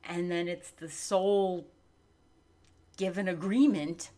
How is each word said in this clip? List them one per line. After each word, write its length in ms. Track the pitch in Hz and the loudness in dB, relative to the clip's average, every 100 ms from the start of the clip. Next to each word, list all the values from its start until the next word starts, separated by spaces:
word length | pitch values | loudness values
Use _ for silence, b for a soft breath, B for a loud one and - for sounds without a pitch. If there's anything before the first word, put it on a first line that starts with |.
| - | -6
And 220 | 175 175 | -4 -2
then 160 | 170 175 | -2 -2
it's 240 | 175 - | -6 -10
the 180 | - 160 | -16 -14
soul 760 | - - 196 190 202 190 180 - _ _ _ _ _ _ _ _ _ _ _ _ - | -10 -2 0 4 2 2 -2 -8 _ _ _ _ _ _ _ _ _ _ _ _ -4
given 300 | 190 180 185 | -2 0 -2
agreement 840 | 170 190 233 285 196 147 170 - | -2 0 6 6 4 -2 -6 -12